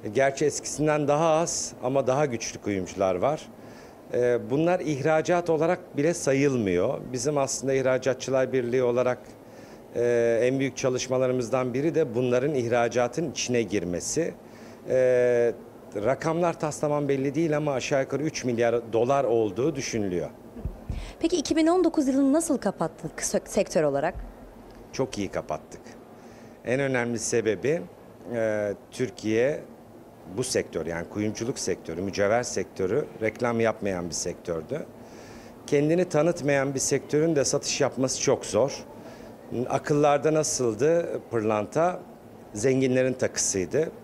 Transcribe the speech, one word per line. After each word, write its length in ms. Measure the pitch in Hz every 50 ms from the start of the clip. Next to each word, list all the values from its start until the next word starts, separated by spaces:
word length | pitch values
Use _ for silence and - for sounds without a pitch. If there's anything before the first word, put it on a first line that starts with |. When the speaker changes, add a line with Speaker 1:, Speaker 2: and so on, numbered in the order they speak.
| -
Speaker 1:
E, 40 | 113
gerçi 360 | 101 123 135 135 135 - 156
eskisinden 640 | 143 - - - - - - 147 151 151 151 147 135
daha 200 | 143 147 165 165
az 440 | 156 160 170 165 - - - - - -
ama 240 | - 127 135 135 131
daha 200 | 120 127 143 151
güçlü 340 | 143 117 113 - - - -
kuyumcular 540 | - 104 101 95 90 87 - 92 98 95 92
var. 340 | 87 98 135 156 151 - - - - - - - - - - - - - - -
E, 360 | 123 123 123 120 117 107 107
bunlar 300 | 127 147 160 175 180 180
ihracat 720 | - 151 151 127 127 160 156 160 156 - 180 175 175 170
olarak 460 | 165 147 160 170 180 175 - - -
bile 180 | 135 143 165 170
sayılmıyor. 880 | - - 147 139 139 143 143 131 123 107 95 87 87 95 123 151 - - -
Bizim 260 | 127 123 113 147 151 139
aslında 360 | 135 127 - - 127 135 135
İhracatçılar 800 | 135 127 131 131 127 127 - 123 - - - 131 131 131 123
Birliği 300 | 127 131 120 120 117 131
olarak, 360 | 127 120 120 123 123 127 123 - - - - - - - - - - - - - - - -
e, 460 | - 120 120 120 117 117 117 117 110
en 160 | 120 127 135 135
büyük 180 | 135 131 123
çalışmalarımızdan 1000 | - - 131 127 123 - - 131 127 131 127 127 127 120 107 123 131 131 127 117
biri 200 | 135 143 170 143
de 200 | 160 160 135 107
bunların 400 | 120 131 123 120 123 123 151 156
ihracatın 760 | 131 117 117 120 120 117 117 - 123 120 120 - 160 170 139
içine 320 | - - - - 123 120
girmesi. 720 | 117 90 98 101 87 90 87 85 - - - 147 165 185 - - - - - - - - - - - -
E, 640 | 127 131 127 127 127 123 123 123 120 120 120 117 104 - - - - - - - -
rakamlar 640 | 101 101 117 139 - - 165 160 170 180 170 160 -
tas 200 | - 151 147 -
tamam 280 | - 147 147 147 147 139
belli 260 | 139 135 131 143 127
değil 220 | 151 170 160 151
ama 160 | 147 151 151
aşağı 280 | 139 123 - - 147 135
yukarı 220 | 135 - - 135
üç 220 | 151 160 - - -
milyar 480 | 123 120 110 120 117 113 120 117 113
dolar 320 | 107 113 120 123 139 139 131
olduğu 520 | 107 117 113 110 104 92 107 127 160 156
düşünülüyor. 540 | 139 127 - - 113 101 95 90 85 76 - - - - - - - - - - - - - - - - - - -
Speaker 2:
Peki 160 | - 330 359
iki 200 | 339 254 - 302
bin 100 | 320 311
on 180 | 320 349 370 339
dokuz 240 | 330 - 320 277 262
yılını 240 | 262 269 277 269
nasıl 260 | 269 330 330 - 285 226
kapattık 640 | - 202 - - 170 156 - - - 156 - -
sö-, 280 | - - - 185 - -
sektör 340 | - 214 185 - - 185
olarak? 320 | 156 147 139 139 147 175 - - - - - - - - - - - - - - - -
Speaker 1:
Çok 260 | - - 135 127 - 104
iyi 100 | 98 90
kapattık. 520 | - 82 - - 78 76 - - - - - - - - - - - - - - - - - - - - -
En 160 | 113 123 135
önemli 380 | 139 135 131 123 120 120 120 110
sebebi, 640 | - - - 117 101 110 104 90 - 131 156 175 185 - - - - - - - - 87 120
e, 380 | 117 110 110 107 104 104 104 101 - - -
Türkiye 680 | - - 127 107 - - - 107 110 113 123 139 156 - - - - - - - - - - - - - - 82 90
bu 80 | 104 127
sektör, 420 | - - 104 - - - 87 80
yani 220 | 80 82 82 85 -
kuyumculuk 500 | - 101 104 107 101 - 117 120 135 -
sektörü, 440 | - 98 87 - - - 80 85
mücevher 400 | 95 98 87 95 101 98 110 120
sektörü 600 | 123 - - 101 92 - - - 98 90 107 143 - - - -
reklam 380 | 110 110 - - 123 120 117 113
yapmayan 480 | 113 110 107 - 98 101 95 87 87 87
bir 60 | -
sektördü. 720 | - - 87 82 - - 90 85 80 78 - 127 160 - - - - - - - - - - - - - - - - -
Kendini 420 | - 143 143 147 151 165 180 180 180
tanıtmayan 640 | - 151 151 170 170 175 131 143 143 139 135 139 135
bir 40 | 131
sektörün 580 | - - 143 131 - - 147 151 156 170 160
de 80 | 143 127
satış 360 | - - 139 - - - -
yapması 400 | 143 120 - 123 131 127 - -
çok 260 | - 143 120 - -
zor. 380 | - - 104 127 143 - - - - - - - - - - - - - - - - - 113 127 -
Akıllarda 680 | - 143 - - 156 147 147 147 143 143 123 156 156
nasıldı 840 | 156 151 - - - 127 117 110 104 135 156 165 170 170 - - 123 - -
pırlanta? 680 | 117 117 107 110 107 107 104 - - 151 165 180 180 - - - - - - - - - - - -
Zenginlerin 580 | 104 107 135 131 135 131 127 127 127 127 131
takısıydı. 800 | 127 - 117 98 - - - - - 95 92 78 104 139 160 - - -